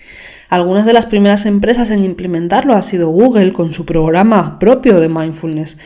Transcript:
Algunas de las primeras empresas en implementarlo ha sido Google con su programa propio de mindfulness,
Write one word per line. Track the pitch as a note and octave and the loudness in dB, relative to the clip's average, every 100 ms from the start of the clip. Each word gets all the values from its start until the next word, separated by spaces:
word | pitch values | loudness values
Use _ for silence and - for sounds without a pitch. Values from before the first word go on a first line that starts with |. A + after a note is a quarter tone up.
| - - - - - | -20 -20 -20 -20 -4
Algunas | F3+ F3 F#3+ A3 | -2 0 0 2
de | |
las | A#3 A3+ | 2 2
primeras | G#3 G3+ G3+ G#3 | 2 2 2 0
empresas | G3+ G#3+ A#3+ A3 | 0 0 0 0
en | G#3 | 0
implementarlo | F#3+ F3 F3+ E3+ E3+ A#3 C4+ G#3 | -2 -4 -6 -4 -2 0 2 0
ha | |
sido | - F3+ E3 | 0 -2 0
Google | E3+ B3+ A3+ F#3 | 2 2 2 0
con | - E3 | 0 -4
su | D3 E3 | -6 -4
programa | E3 D#3+ E3+ A3 G#3+ D3+ - | -2 0 2 2 2 -2 -2
propio | G#3 B3+ C4 F#3 | 0 2 4 2
de | D#3+ | 2
mindfulness, | D#3+ D#3+ D#3 E3 D#3 D#3 - | -2 -6 -6 -8 -6 -8 -12